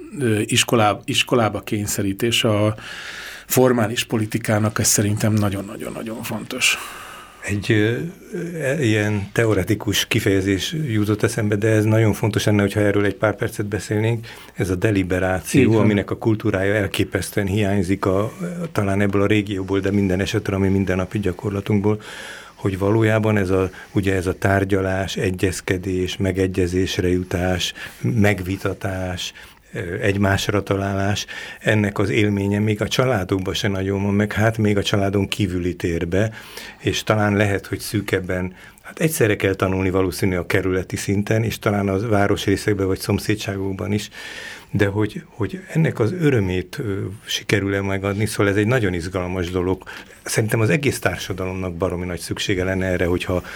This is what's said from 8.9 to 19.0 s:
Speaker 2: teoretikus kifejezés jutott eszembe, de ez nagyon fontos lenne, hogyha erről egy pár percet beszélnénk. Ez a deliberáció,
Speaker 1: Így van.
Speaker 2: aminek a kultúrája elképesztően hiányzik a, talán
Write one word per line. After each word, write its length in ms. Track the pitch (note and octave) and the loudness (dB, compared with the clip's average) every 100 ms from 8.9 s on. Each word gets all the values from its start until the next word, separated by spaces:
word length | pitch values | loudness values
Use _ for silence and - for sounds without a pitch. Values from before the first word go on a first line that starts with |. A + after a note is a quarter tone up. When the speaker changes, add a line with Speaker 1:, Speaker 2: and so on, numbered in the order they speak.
| G#2 G#2 G#2 G2 | 2 2 0 -2
Speaker 2:
teoretikus 760 | - A#2 G2 F2 G#2 - F#2+ - | 0 2 2 2 0 0 -2 0
kifejezés 680 | - G#2+ G2 F#2+ F#2+ - D#2 C3 | 0 2 2 2 0 -2 -4 -2
jutott 360 | A2 G#2 G#2 | 0 0 2
eszembe, 320 | A2+ - G#2 G#2+ | 0 0 0 0
de 120 | A2 | 2
ez 160 | A2 | 4
nagyon 300 | G#2+ A2+ A2 | 4 4 4
fontos 300 | G2 A2 G#2 | 2 0 0
lenne, 180 | A2 G#2 | 2 4
hogyha 180 | G2+ G#2 | 2 2
erről 260 | G#2 G2+ G2+ | 2 2 2
egy 100 | - | 0
pár 200 | G#2+ - | 0 0
percet 300 | A2+ - G#2 | -4 -6 -6
beszélnénk. 640 | G#2 - G#2+ A2 A#2 A#2 - - | -4 -2 0 0 -2 -6 -16 -12
Ez 160 | - F#2 | -4 -2
a 60 | F#2 | 0
deliberáció, 840 | A2 G2 F#2 F2+ F#2 F#2 - C#3+ | 2 2 2 0 0 0 2 4
Speaker 1:
Így 60 | A#2+ | 6
van. 160 | A2 | 6
Speaker 2:
aminek 280 | G#2 G2+ F#2 | 6 4 0
a 60 | - | -2
kultúrája 560 | A#2 G#2+ A2 G2 G2 | 0 2 2 0 2
elképesztően 720 | G#2+ F#2+ - F#2+ G2 E2+ - G2 | 0 0 -2 -2 -2 -4 -2 0
hiányzik 580 | G2+ G2 G2+ F2 G2 G2+ | 0 2 2 0 0 2
a, 260 | F#2+ A2 - F3 F3 - | 0 0 -6 -8 -8 -6
talán 300 | - G2 G2 | -2 0 2